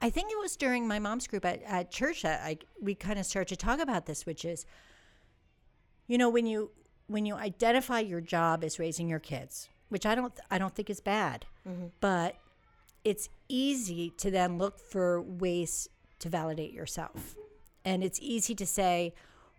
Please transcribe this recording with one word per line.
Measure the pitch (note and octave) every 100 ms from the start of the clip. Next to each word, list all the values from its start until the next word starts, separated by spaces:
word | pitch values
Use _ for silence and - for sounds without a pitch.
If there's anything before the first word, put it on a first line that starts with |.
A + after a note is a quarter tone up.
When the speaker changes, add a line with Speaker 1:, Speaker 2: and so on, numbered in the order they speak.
Speaker 1:
I | A#3
think | D#4+ G#4
it | G#4+
was | G4 -
during | C4+ B3 A#3
my | G#3
mom's | G#3 A#3+ -
group | G3+ F3+
at, | -
at | - F#3 F3+
church | - C#4+ E4
that | D#3+ D#3
I, | D#3 D#3 - G4
we | G3+ G3+
kinda | F3+ G3+
started | F#3 G3 F3+
to | A3+ A3
talk | C#4
about | D4 F#3+ D#3
this, | D3 -
which | D3+ E3
is, | E3 - - - - - _ _ _ _ _ _ _ _ _ -
you | A#3+
know, | A#3+
when | A#3 A#3
you, | G#3+ G#3+ - _ _ -
when | G#3+ G#3
you | G#3
identify | G#3+ - A3+ B3 B3 A#3+
your | G#3+ E3+
job | E3 E3+ E3 E3
as | D#3+ -
raising | E3 E3 E3+
your | D#3+
kids, | - C3 - - - _ -
which | G3 G#3+
I | A#3
don't, | B3 - -
I | F#3+
don't | F#3+
think | - G#3
is | G3
bad, | G3 G#3+ E3+ A#2 - - F#3
Speaker 2:
Mm-hmm. | F3+ F3 -
Speaker 1:
but | G3+ F3+ E3+ - - _ _ _ - -
it's | G#3+ G3+ - - -
easy | B3 C4+ C4+ G3 E3+ E3+
to | - G3+
then | F#3+ F3+ F3
look | G3 -
for | - F#3+ F3+ F3
ways | F3 F3+ F#3 F3 E3 - - _ _ -
to | E3
validate | E3+ D#3+ D#3 D3+
yourself. | - D#3+ - D#3 - - - - - - _
And | F#3 F#3
it's | F#3 -
easy | C#4+ A3+ - G#3+
to | F#3
say, | - F#3 F3 E3+ - - - -